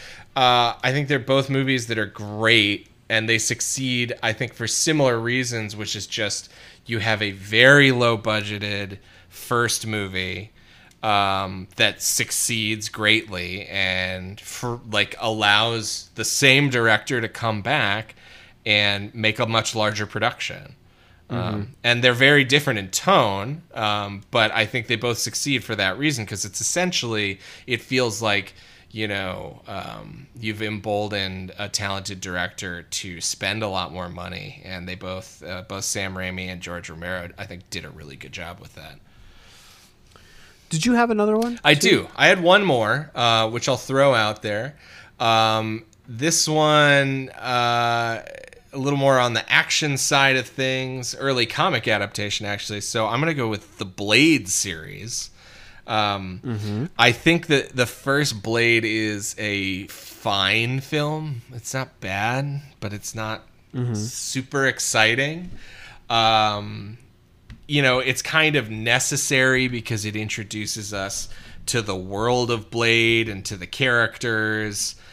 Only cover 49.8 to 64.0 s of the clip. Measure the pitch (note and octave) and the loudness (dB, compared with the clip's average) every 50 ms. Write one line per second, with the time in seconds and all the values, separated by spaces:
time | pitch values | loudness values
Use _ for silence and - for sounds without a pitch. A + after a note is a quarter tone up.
49.8 | D#3 D3 C#3 C3 - - D3 C#3 C#3 C3+ C3 B2+ A#2+ - - C3+ C3 C3 C3 C3 | 0 0 0 0 0 2 4 4 4 4 4 2 -2 -4 -4 -2 -2 -2 -2 -2
50.8 | C3 C3 C3 C3 A#2+ - - - C3 C#3 C3 B2 A#2 - - D3 E3 F#3+ C#3+ A2+ | -4 -6 -6 -8 -8 -8 -8 -4 -2 0 2 2 0 0 0 0 0 0 0 0
51.8 | - A#2+ G#2+ G2+ G2+ G#2 - G#2+ G#2 G2+ - - G#2+ G2+ G#2 G2+ - - G#2+ G2+ | 0 0 0 0 0 -2 -4 -6 -4 -4 -4 -4 -4 -6 -6 -6 -6 -8 -8 -6
52.8 | - - - A2+ A2 G#2+ A#2 C3+ D#3 E3 D#3 C#3 A#2 A2 G#2+ F#2+ - - - - | -6 -4 -2 0 0 0 0 0 0 0 0 -2 -2 -2 -4 -6 -8 -14 -12 -10
53.8 | G#2 F#2+ F#2 - G2+ G#2 G#2+ B2+ D3+ E3 D#3 A#2+ G2 F#2 - - - G2 E2 D#2+ | -10 -10 -8 -6 0 4 6 8 8 8 6 4 2 -2 -2 -2 -2 -4 -6 -10
54.8 | D#2 F#2+ - - G#2 A#2+ - - - - - - - - - - - - - - | -12 -14 -14 -12 -10 -8 -8 -8 -8 -10 -14 -20 -20 -20 -20 -20 -20 -20 -20 -16
55.8 | - A#2+ A2+ G#2+ G#2 G#2 G2+ G2 F#2+ F#2 F2+ - - B2+ A2+ G#2 G#2+ G#2 G#2 G#2+ | -6 -2 0 0 0 0 -2 -4 -6 -8 -10 -10 -8 -6 -6 -4 -4 -4 -4 -4
56.8 | D3 - - - A#2+ B2 A#2 - - D#3+ E3+ E3+ - - D3 C3+ - - - B2 | -4 -4 2 4 4 4 4 4 2 2 2 2 2 2 0 0 0 -2 -2 -2
57.8 | A#2+ - - - - C#3 C#3 D3 D3 - A#2 G#2 G2+ A2+ A#2 A#2 A#2 A#2 A#2 A2+ | -2 -2 -4 -6 -4 -2 0 0 0 -2 -4 -4 -4 -2 2 2 4 4 4 4
58.8 | A2+ G#2+ A2 A2 A2 G#2+ G#2 G2+ G2+ - - - G#2+ G#2 G2+ G2 F#2+ F#2+ F#2 F#2 | 2 0 0 0 0 -2 -2 -4 -6 -8 -8 -6 -4 -4 -2 -2 -2 -4 -4 -6
59.8 | G2 - - - - - - - - A2 G2+ G2 F#2+ G2 G#2+ A2+ A#2 B2 C3 C3+ | -8 -10 -14 -18 -18 -20 -18 -6 -2 0 0 2 2 2 2 2 2 0 -2 -4
60.8 | C3+ - D#3 D3 D3 D3+ D#3 D#3 D#3 D#3 C3 A#2 - - B2 A2+ - - - C3 | -4 -4 -2 -2 -2 -2 -4 -4 -6 -8 -8 -10 -12 -14 -16 -14 -12 -8 -6 -6
61.8 | C3 - - _ - F#2+ G2 G2+ G#2+ A#2 B2+ C3+ C#3+ C#3+ C#3+ C#3+ C#3+ - - _ | -6 -8 -10 _ -8 -6 -4 -2 -2 0 0 -2 -2 -4 -4 -6 -8 -12 -12 _
62.8 | G#2+ G2+ G#2 G2+ - - - A2+ A2 A2 A2 - - - _ _ _ _ - B2+ | -8 -8 -8 -8 -10 -10 -8 -8 -6 -6 -8 -8 -12 -18 _ _ _ _ -6 -4
63.8 | B2 A#2+ A2 G#2 | -2 -2 -2 -4